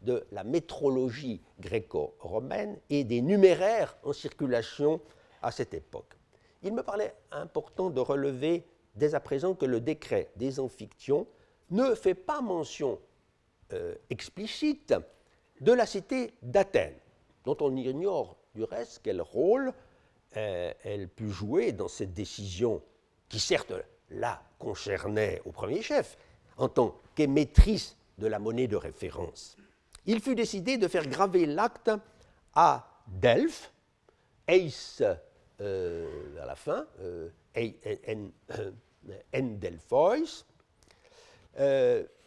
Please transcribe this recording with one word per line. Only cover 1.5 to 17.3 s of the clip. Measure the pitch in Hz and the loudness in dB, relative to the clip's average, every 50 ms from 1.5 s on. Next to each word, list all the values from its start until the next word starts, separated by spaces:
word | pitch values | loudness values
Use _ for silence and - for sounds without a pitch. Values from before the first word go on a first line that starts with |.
| _ - | _ -16
gréco-romaine | 92 90 101 110 98 - - 80 73 - - - - 82 90 110 127 135 - - 208 208 208 - _ - | -10 -4 -4 -4 -4 -2 -4 -4 -4 -4 -6 -12 -12 -6 -6 -4 -4 -4 -6 -6 -6 -6 -8 -12 _ -2
et | 143 143 139 | -2 0 0
des | 107 120 120 123 | 0 0 0 2
numéraires | 160 202 202 190 190 170 156 185 208 233 220 160 - - - - | 4 4 8 8 8 8 8 4 2 2 2 0 -2 -4 -10 -6
en | 131 143 | -6 -6
circulation | - - 147 - - 151 131 123 117 110 - - - 143 151 160 151 - - - _ _ _ _ - - | -6 -6 -12 -8 -4 -2 0 0 0 -2 -2 -4 0 2 2 2 2 -4 -12 -20 _ _ _ _ -6 -6
à | 120 | -6
cette | - - 123 - - | -4 -4 -6 -6 -6
époque. | 80 76 _ - - - _ - _ _ _ _ _ _ _ _ _ - | -12 -12 _ -16 -16 -16 _ -20 _ _ _ _ _ _ _ _ _ -8
Il | 196 220 | -6 -6
me | 240 254 | -6 -6
paraît | - 202 208 208 - - - _ - - | -4 -4 -4 -4 -4 -6 -12 _ -12 -10
important | 147 156 170 - 156 147 - - - 185 185 | -10 -10 -6 -6 -6 -6 -6 -6 -4 -4 -2
de | 143 127 | 0 0
relever | 127 - 139 143 139 139 131 123 139 160 170 165 - - _ _ _ _ - | 0 2 2 0 0 -2 -2 -2 0 0 0 0 -2 -8 _ _ _ _ -4
dès | 101 143 151 151 | 0 0 2 2
à | 143 | 2
présent | - - - 139 160 185 190 | -2 0 -2 0 0 0 -2
que | - 147 | 0 0
le | 131 123 117 | 2 2 0
décret | 120 139 151 151 - - 120 98 - - - | 0 -2 -4 -4 -4 -2 0 0 0 -2 -6
des | 98 120 135 131 139 | -6 -4 -4 -2 -2
Amphictyons | 131 120 - - 107 - - _ - - 139 156 220 - - _ _ _ _ _ _ - | -4 -6 -6 -10 -18 -18 -18 _ -2 0 2 2 2 -2 -10 _ _ _ _ _ _ -4
ne | 170 208 262 269 220 | 0 2 2 2 2
fait | - - 196 185 | 2 2 2 0
pas | 185 - - 302 294 | 0 -2 -6 -4 -4
mention, | 254 214 185 165 147 - - - 147 131 104 - - _ _ _ _ _ _ _ _ _ _ _ _ - 98 | -2 -2 -2 -4 -4 -6 -6 -4 -2 -2 -2 -4 -8 _ _ _ _ _ _ _ _ _ _ _ _ -10 -10
euh, | 90 85 87 - - _ - | -8 -6 -8 -10 -10 _ -10
explicite | 123 - - - - 180 208 214 - - 302 302 285 - _ - 127 90 - - - _ _ _ _ _ _ _ _ - | -10 -10 -10 -14 -12 -10 -10 -10 -8 -2 -2 -2 -2 -2 _ 0 0 0 0 -8 -20 _ _ _ _ _ _ _ _ 0
de | 131 175 247 | 4 6 6
la | 247 220 | 6 4
cité | - - 196 170 - 262 262 247 226 - _ | 0 -2 -8 -6 -4 -4 -4 -4 -4 -8 _
d'Athènes, | - 123 120 196 190 196 - 120 85 76 69 - _ _ _ _ _ _ | -12 0 2 2 2 4 2 0 0 0 -6 -14 _ _ _ _ _ _